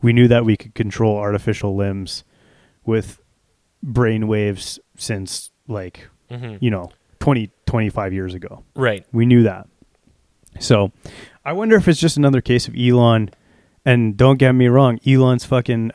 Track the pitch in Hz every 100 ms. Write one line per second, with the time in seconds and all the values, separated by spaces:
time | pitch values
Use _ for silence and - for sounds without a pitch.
0 | 120 117 120 120 113 104 - - 107 -
1 | 110 104 104 101 - 104 104 98 98 98
2 | 92 - - _ _ _ _ _ - 110
3 | - - _ _ _ _ _ _ 143 117
4 | 113 110 110 107 104 95 - - _ -
5 | - 101 92 - - _ - 104 92 -
6 | - _ - 123 123 101 123 98 87 _
7 | _ - 151 127 107 _ - 117 107 110
8 | 98 95 92 90 87 - - 135 127 101
9 | - 117 120 120 110 92 - _ _ _
10 | _ _ _ _ _ - - 110 98 -
11 | - - - _ 143 180 220 220 180 156
12 | 165 147 143 131 - 123 - 120 123 123
13 | 117 113 104 - _ _ _ _ 131 123
14 | 110 104 131 131 135 127 123 131 131 113
15 | 135 131 127 120 - 131 120 117 113